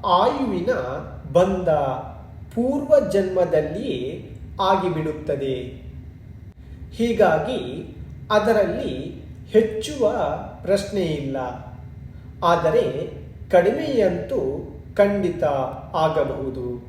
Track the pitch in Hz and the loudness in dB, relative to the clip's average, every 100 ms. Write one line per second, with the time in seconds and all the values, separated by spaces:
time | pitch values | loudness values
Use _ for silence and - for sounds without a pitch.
0 | 202 180 226 277 254 185 175 226 127 135 | 6 6 6 2 -2 0 0 -2 -2 -6
1 | - - - 151 185 185 175 151 139 127 | -8 -12 0 4 4 2 2 2 0 -4
2 | - - - - - - 247 285 277 - | -8 -14 -16 -16 -8 -2 0 0 6 6
3 | - 196 185 185 170 156 - - 277 - | 6 2 2 2 4 4 2 -4 -4 -4
4 | 139 - - - - - 190 190 185 156 | -4 -8 -12 -14 -14 -2 2 4 2 0
5 | 151 143 - 139 135 127 120 - - - | -2 -4 -4 -2 -2 -4 -6 -12 -14 -14
6 | - - - - - - - - - - | -16 -18 -18 -18 -18 -18 -18 -16 -14 -2
7 | 233 208 190 156 131 127 123 147 - - | 0 4 4 4 0 -4 -6 -8 -10 -14
8 | - - - 214 208 214 185 165 135 127 | -14 -14 2 2 4 4 4 0 -4 -6
9 | - - - - - - 226 427 - 294 | -8 -10 -14 -16 2 4 4 -2 -6 0
10 | 220 240 151 160 - - - 196 - 202 | 0 2 0 -2 -8 -10 0 0 0 -2
11 | 170 151 139 135 127 123 - - - - | 0 -2 -2 -4 -4 -8 -12 -14 -16 -14
12 | - - - - 170 170 160 226 190 143 | -16 -16 -16 0 2 4 4 4 2 -2
13 | - - - - - 175 180 277 320 254 | -6 -8 -14 -16 4 6 6 2 0 4
14 | 190 175 - 262 135 143 - - - - | 4 2 -2 -2 -2 -4 -8 -14 -10 2
15 | 202 202 180 160 160 139 127 - - 170 | 4 4 0 0 0 0 -2 -6 -6 0
16 | 160 156 131 120 131 127 123 123 | 2 2 0 -2 -6 -6 -6 -8